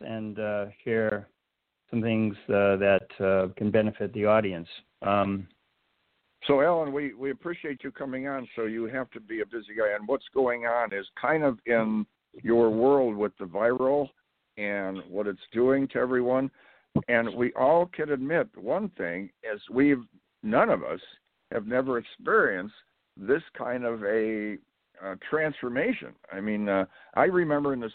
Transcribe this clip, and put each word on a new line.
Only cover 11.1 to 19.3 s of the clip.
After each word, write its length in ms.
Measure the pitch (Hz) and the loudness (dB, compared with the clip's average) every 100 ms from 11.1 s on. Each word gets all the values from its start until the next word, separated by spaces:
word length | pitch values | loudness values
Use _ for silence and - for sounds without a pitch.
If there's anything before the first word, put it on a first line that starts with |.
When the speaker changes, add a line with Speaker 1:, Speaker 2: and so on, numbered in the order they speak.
| - | -4
Speaker 2:
kind 280 | 127 156 | 0 2
of 160 | 147 113 113 | 2 0 2
in 360 | 117 110 107 107 _ _ - | 2 2 0 -4 _ _ -6
your 300 | 113 117 113 | 2 6 6
world 440 | 110 127 143 123 104 | 6 6 6 4 0
with 220 | 104 - | -2 -4
the 80 | 95 | -8
viral 640 | 92 117 127 131 143 139 _ _ _ _ - | 0 0 2 2 0 -2 _ _ _ _ -8
and 460 | 104 101 95 95 - | -4 -4 -4 -8 -8
what 200 | 95 104 | -6 -4
it's 200 | 92 - | -6 -6
doing 340 | 113 127 135 135 | 0 2 2 0
to 100 | 123 | -2
everyone. 500 | 127 127 123 131 135 - _ _ _ - - | -2 0 2 0 -2 -6 _ _ _ -4 2
And 240 | 120 117 107 | 2 2 0
we 180 | 123 | -2
all 320 | - 156 165 175 | 2 4 4 2
can 240 | - 151 | -2 -4
admit 400 | 139 135 165 117 - | -2 0 -2 -2 -6
one 320 | 98 170 208 - | -4 -4 -4 -6
thing 320 | 87 87 98 | -6 -6 -10